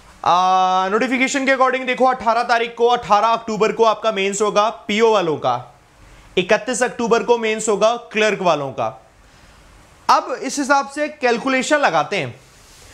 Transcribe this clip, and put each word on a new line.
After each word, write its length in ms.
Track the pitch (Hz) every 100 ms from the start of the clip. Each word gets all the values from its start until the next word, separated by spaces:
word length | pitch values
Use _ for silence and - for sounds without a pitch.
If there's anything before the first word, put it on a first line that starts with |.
| - -
आ, 640 | - 175 185 185 185 185 190
नोटिफिकेशन 560 | 214 254 254 254 277 269
के 60 |
according 340 | 269 262 254 254
देखो 200 | 247 262
अठारह 360 | 254 220 226
तारीख 320 | 240 233 233
को, 140 | 233 233
अठारह 400 | 240 165 208 226
अक्टूबर 440 | 226 226 214 214
को 120 | 214
आपका 280 | 226 214 220
मेंस 300 | 196 196 202
होगा 260 | 208 202 214 226 -
पीओ 240 | 208 226
वालों 240 | 214 170 139
का, 180 | 131 123 123 - _ _ - - - -
इकतीस 460 | 180 208 214 247
अक्टूबर 400 | 247 - 233 226
को 160 | 208 233
मेंस 300 | 220 220 214
होगा 260 | 202 214 233 -
क्लर्क 300 | 214 214 208
वालों 280 | 180 151 139
का। 280 | 123 113 120 - _ - - - - - - - - -
अब 180 | 269 349 240
इस 160 | 262 -
हिसाब 300 | 262 277 277
से 180 | 302 294
कैलकुलेशन 640 | 302 247 233 220 262 - 302
लगाते 400 | 262 160 143 196
हैं। 180 | 131 107 - - - - -